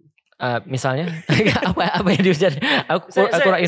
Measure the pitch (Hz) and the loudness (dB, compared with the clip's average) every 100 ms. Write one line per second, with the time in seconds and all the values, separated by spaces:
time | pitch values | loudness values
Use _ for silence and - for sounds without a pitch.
0 | _ _ _ - 127 117 - 131 135 131 | _ _ _ -8 -6 -4 -6 -4 -2 -4
1 | 175 165 - 135 214 - 185 180 175 170 | -6 -6 -2 0 2 0 -2 -2 0 0
2 | 185 180 190 147 185 143 269 285 - 196 | 0 2 2 2 0 0 -2 -2 0 -4
3 | - 190 202 170 269 175 | -2 0 2 2 2 2